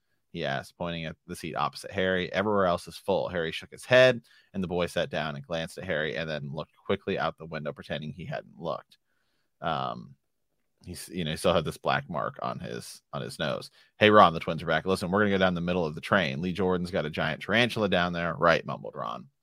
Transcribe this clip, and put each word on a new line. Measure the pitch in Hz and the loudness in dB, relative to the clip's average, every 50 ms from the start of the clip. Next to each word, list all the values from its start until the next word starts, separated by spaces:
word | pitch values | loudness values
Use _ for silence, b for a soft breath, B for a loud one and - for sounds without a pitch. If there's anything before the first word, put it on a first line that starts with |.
| _ _ _ _ _ _ | _ _ _ _ _ _
he | - 85 80 | -8 -6 -4
asked, | 69 69 67 - - - - | -2 -2 -4 -6 -8 -10 -10
pointing | 87 87 85 85 80 | -8 -6 -6 -6 -8
at | 80 82 - _ - | -8 -10 -12 _ -14
the | 87 | -12
seat | - - 82 - | -10 -10 -8 -4
opposite | - 73 71 - - - - | -2 -4 -4 -4 -8 -14 -8
Harry. | - 98 95 92 92 90 90 - | -4 0 0 2 2 0 0 -2
"Everywhere | - 90 98 107 104 101 98 90 | -2 0 0 2 2 2 2 2
else | 87 85 - - | 2 0 -2 -8
is | 85 - | -16 -8
full." | - - 98 85 62 - | -4 -2 0 0 0 -2
Harry | 90 87 82 82 | -2 -2 -2 -4
shook | 80 - - - | -4 -8 -10 -14
his | - - - | -18 -12 0
head, | - 127 127 127 127 123 117 - b b b b b b | 6 8 8 8 8 6 4 -2 b b b b b b
and | 98 92 | -6 -4
the | 85 | -2
boy | 90 87 87 | -2 -2 -2
sat | 85 - 87 80 71 | -2 0 -2 -2 -2
down | 71 82 78 78 71 | -2 -4 -4 -4 -6
and | 69 69 | -8 -8
glanced | - 85 82 82 82 - - | -6 -6 -6 -6 -6 -10 -10
at | - | -6
Harry | 92 87 76 78 78 - | -4 -2 -2 -2 -2 -4
and | - 82 80 | -4 -4 -4
then | 78 73 71 71 69 | -6 -6 -8 -8 -8
looked | 78 76 - _ _ _ | -10 -10 -12 _ _ _
quickly | - 101 95 - - 98 69 | -4 -4 -4 -2 -4 -4 -2
out | 69 80 80 - | -2 -4 -4 -6
the | 82 82 | -10 -10
window, | 82 78 73 73 71 | -10 -8 -8 -8 -8
pretending | - - - 82 76 73 76 73 | -10 -10 -8 -8 -8 -8 -8 -10
he | - 80 | -10 -10
hadn't | 69 - 55 52 50 - 60 | -8 -8 -10 -10 -12 -16 -10
looked. | 80 82 67 - - _ _ _ _ _ _ _ _ _ _ _ _ _ _ _ | -6 -6 -6 -6 -8 _ _ _ _ _ _ _ _ _ _ _ _ _ _ _
Um, | 73 82 78 69 65 62 58 60 58 - - _ _ _ _ _ _ _ _ _ _ _ _ _ - | -4 -4 -2 -2 -4 -4 -6 -8 -12 -18 -20 _ _ _ _ _ _ _ _ _ _ _ _ _ -16
he's, | 90 87 - - - | -14 -14 -14 -14 -10
you | - 90 90 | -8 -6 -6
know, | 76 | -4
he | 78 - | -4 0
still | - 98 85 | 2 4 4
had | 87 80 | 4 2
this | 80 - - | -2 -4 -4
black | - 80 67 69 69 - | -2 0 0 0 -2 -4
mark | 85 71 53 52 - - - | -6 -4 -4 -4 -6 -6 -6
on | 62 64 - | -6 -6 -6
his, | - 57 58 60 58 - - - _ _ | -8 -10 -10 -10 -10 -12 -16 -20 _ _
on | - 71 60 | -10 -8 -8
his | 57 - - | -8 -6 -6
nose. | 80 71 62 50 - - b b b b b b | -4 -4 -4 -4 -8 -12 b b b b b b
"Hey, | 110 107 | 6 8
Ron," | 104 104 98 87 80 | 10 12 10 10 8
the | 82 | 4
twins | - - 85 78 | -2 -4 -4 -4
are | 80 80 | 0 0
back. | 80 78 - | 0 2 2
"Listen, | 90 95 90 - 85 | 2 0 0 0 0
we're | 90 101 | 2 2
gonna | 107 104 | 2 4
go | 98 95 | 4 4
down | 92 92 90 | 4 4 2
the | 85 | 2
middle | 87 87 90 92 85 | 0 0 0 0 0
of | 78 76 | -2 -4
the | - | -6
train. | - - 113 101 87 71 67 69 | -2 2 2 2 2 2 -2 -2
Lee | 85 92 87 | -4 -4 -2
Jordan's | 78 98 92 92 90 87 87 | 0 0 0 0 0 -2 -2
got | 95 90 76 78 | -2 -2 -2 -2
a | |
giant | 78 - 82 76 78 69 | -2 -2 -2 -2 -4 -4
tarantula | - - 98 113 123 117 - 117 107 98 | -4 0 2 2 2 2 0 0 0 2
down | 92 90 87 87 87 | 2 2 2 0 -2
there." | 85 85 85 80 | -2 -4 -4 -2
"Right," | - - 85 82 - - | 2 4 4 4 4 2
mumbled | - 69 55 50 53 - | -2 -8 -8 -8 -10 -10
Ron. | - 60 55 57 62 - - _ _ | -8 -8 -8 -8 -10 -12 -18 _ _